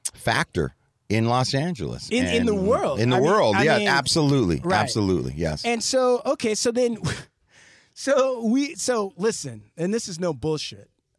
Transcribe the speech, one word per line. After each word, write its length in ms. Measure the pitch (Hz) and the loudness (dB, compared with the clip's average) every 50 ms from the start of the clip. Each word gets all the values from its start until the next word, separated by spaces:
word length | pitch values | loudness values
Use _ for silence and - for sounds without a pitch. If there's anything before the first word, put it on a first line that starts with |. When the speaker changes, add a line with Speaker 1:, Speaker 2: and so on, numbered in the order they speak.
| _ - - | _ -12 -12
Speaker 1:
factor 600 | - - 120 110 131 165 - _ 90 76 64 - _ _ _ _ _ _ _ | -6 -4 -2 0 0 -2 -2 _ -2 -2 -2 -4 _ _ _ _ _ _ _
in 160 | 101 110 113 | 0 0 2
Los 260 | 117 120 127 127 - - | 2 2 2 0 0 0
Angeles. 560 | 135 151 180 175 110 87 71 120 123 - - | -2 -2 -2 -4 -6 -6 -8 -8 -8 -8 -4
Speaker 2:
In, 160 | 214 247 254 | -2 -2 0
in 220 | - - - 240 | 0 0 0 2
the 80 | - 208 | 0 0
Speaker 1:
And 120 | 196 185 | 0 2
Speaker 2:
world. 320 | 403 508 - 403 - 143 98 | 2 2 2 2 -2 0 0
Speaker 1:
in 120 | 113 120 | 2 2
the 60 | 127 | 4
Speaker 2:
I 40 | 123 | 4
mean, 80 | 131 160 | 4 4
Speaker 1:
world, 280 | 202 214 160 113 104 | 4 4 4 4 4
Speaker 2:
I 80 | 98 131 | 4 4
Speaker 1:
yeah, 120 | 156 147 | 4 4
Speaker 2:
mean, 120 | 117 104 113 | 2 2 2
Speaker 1:
absolutely. 720 | 135 139 135 - - 170 151 139 143 139 120 87 80 67 131 | 2 2 2 2 2 2 4 4 4 4 4 2 0 0 0
Speaker 2:
right. 160 | 170 190 104 | 0 0 0
Speaker 1:
Absolutely, 540 | 104 - - 117 104 95 90 82 62 64 67 | 0 0 0 0 2 2 2 0 0 -4 -4
yes. 300 | 76 85 78 76 73 - | -4 -4 -4 -4 -4 -2
Speaker 2:
And 180 | 233 240 233 - | -2 -2 -2 -2
so, 380 | - - 262 254 247 247 240 - | 0 0 2 2 2 2 0 0
okay, 300 | 254 277 - - 220 214 | -2 -4 -2 -2 -2 -2
so 160 | - - 240 226 | 0 -2 -2 0
then, 240 | 247 254 240 233 202 180 143 - - - - _ _ _ | 2 0 0 0 -2 -4 -6 -6 -6 -10 -16 _ _ _
<laughs> 480 | _ _ - - - - _ _ _ _ | _ _ -20 -20 -20 -20 _ _ _ _
so 500 | - - 269 277 269 262 269 254 233 233 | -8 -2 0 2 2 2 2 0 -2 0
we, 300 | 214 233 269 285 277 - | 2 2 2 0 -2 -4
so 380 | 196 - - 254 226 202 196 - | -6 -4 -2 0 0 -2 -4 -6
listen, 460 | - 190 226 202 - - 139 117 107 104 _ _ | -2 -2 -2 -2 -2 -6 -10 -12 -14 -18 _ _
and 160 | - 165 185 208 | -4 -2 -2 -2
this 160 | 233 - - | -2 -4 -6
is 100 | 175 160 | -8 -4
no 120 | 180 175 156 | -4 -4 -4
bullshit. 580 | 123 147 156 156 147 - - - 98 101 _ _ _ _ _ _ | -2 -2 -4 -4 -4 -6 -10 -12 -16 -20 _ _ _ _ _ _